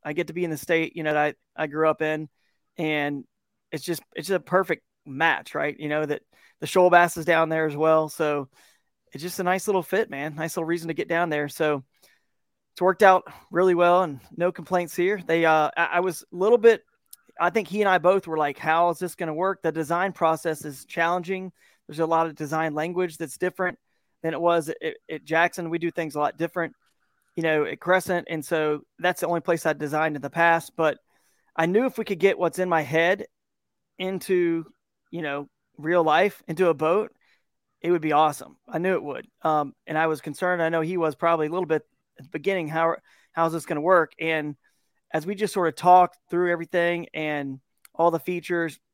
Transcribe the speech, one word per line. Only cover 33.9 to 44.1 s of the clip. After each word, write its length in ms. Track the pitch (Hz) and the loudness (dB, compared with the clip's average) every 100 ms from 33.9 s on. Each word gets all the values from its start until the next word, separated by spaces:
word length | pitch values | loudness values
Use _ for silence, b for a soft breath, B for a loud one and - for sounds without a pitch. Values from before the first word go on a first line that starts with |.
| _ | _
into, 680 | 185 190 - 180 170 165 160 _ _ _ _ | -8 -6 0 0 2 -2 -6 _ _ _ _
you 120 | 165 | -8
know, 280 | 151 143 143 _ _ - | -6 -6 -10 _ _ -10
real 260 | 151 175 | 0 2
life, 380 | 160 156 196 - - | 4 4 2 -2 -12
into 220 | 156 180 | 0 2
a 40 | |
boat, 380 | 151 156 185 214 _ _ _ _ _ _ _ | 2 2 0 -2 _ _ _ _ _ _ _
it 100 | 170 | -2
would 100 | 175 | -2
be 120 | 156 | 2
awesome. 440 | 147 156 143 - - - | 4 4 0 -14 -20 -8
I 80 | 160 | -4
knew 160 | 185 | 0
it 100 | 185 | -2
would. 240 | 147 127 - _ | -4 -12 -14 _
Um, 320 | 160 151 143 - - | 0 0 -2 -10 -6
and 100 | 156 | -2
I 100 | 160 | 0
was 140 | 151 | -2
concerned. 400 | 160 143 180 180 | -6 -4 -2 0
I 80 | 165 | 0
know 120 | 165 | 0
he 160 | 160 185 | -2 -2
was 180 | 160 143 | -2 0
probably 320 | 170 165 151 | 0 0 0
a 40 | |
little 140 | 175 170 | -2 -2
bit 180 | 156 _ _ _ _ | -2 _ _ _ _
at 60 | 135 | -14
the 40 | |
beginning, 380 | 160 151 190 156 | -6 -4 -2 -4
"How, 300 | 160 165 160 b b b | -2 0 -2 b b b
how's 220 | - 165 | -2 -2
this 120 | 160 - | -2 -6
gonna 160 | 156 | -4
work?" 320 | 160 185 156 | 4 4 4